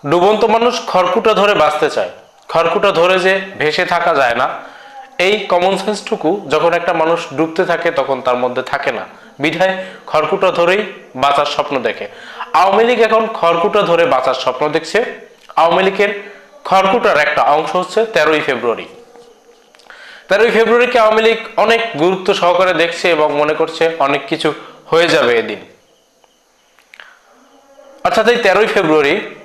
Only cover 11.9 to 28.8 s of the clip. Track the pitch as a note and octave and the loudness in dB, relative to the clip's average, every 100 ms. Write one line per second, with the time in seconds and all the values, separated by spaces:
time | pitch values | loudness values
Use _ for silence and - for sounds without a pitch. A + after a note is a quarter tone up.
11.9 | - - - - - - D#3 F#3+ G3+ A#3 | -6 -14 -16 -20 -16 -2 2 2 2 2
12.9 | A#3+ A3 A3 A3 - E3+ E3+ G#3 G#3 F3 | 2 2 2 0 -2 0 2 0 0 2
13.9 | E3 E3+ C3 C3 B2+ - B2 D3+ D#3 D#3 | 2 2 2 0 -2 -4 -2 -2 -2 -2
14.9 | G#3 A#3+ - - - - - E3+ F3 F#3+ | -4 -4 -10 -20 -20 -6 0 2 2 0
15.9 | G3 G3+ - - - - - - F#3+ F#3+ | 0 -2 -2 -14 -20 -20 -16 0 2 2
16.9 | B3 G#3 D3 D3 - A#2+ D3+ D#3+ F3+ F3+ | 2 2 2 2 0 2 2 0 -4 -2
17.9 | G#3+ A3 F3 D3+ D3+ D3+ B2 A#2+ G#2+ - | -2 0 2 2 0 -2 -2 -2 -4 -8
18.9 | - - - - _ _ _ _ _ _ | -20 -20 -20 -20 _ _ _ _ _ _
19.9 | - - - - G3 A3+ G3+ A3 A#3+ A#3+ | -20 -20 -20 -2 2 2 2 2 2 2
20.9 | B3 A3 A3 A3+ A3+ - - G#3 A3+ A3+ | 4 4 4 2 0 -4 -2 0 0 -2
21.9 | C#3+ E3+ F#3+ G3 F#3+ F3 F3+ F#3 E3 E3+ | 0 0 0 -2 0 2 2 2 2 -2
22.9 | E3+ F#3+ D#3+ D3+ D3 D3+ D#3 D#3+ - E3 | -2 0 2 2 0 0 0 -4 0 -2
23.9 | E3 C#3 D3 - D#3 D#3 C#3+ - - - | 0 -2 -2 -4 -4 -4 -4 -14 -20 -2
24.9 | D#3+ E3+ D3+ A#2+ A#2 G#2+ G2 F2+ _ _ | 2 2 2 2 0 -2 -10 -14 _ _
25.9 | _ _ _ _ _ _ _ _ _ _ | _ _ _ _ _ _ _ _ _ _
26.9 | - - _ _ _ _ _ _ - - | -20 -20 _ _ _ _ _ _ -20 -20
27.9 | - F3+ - G#3+ A#3+ G3 G3 G#3+ G#3 | -8 -2 0 2 2 2 2 2 0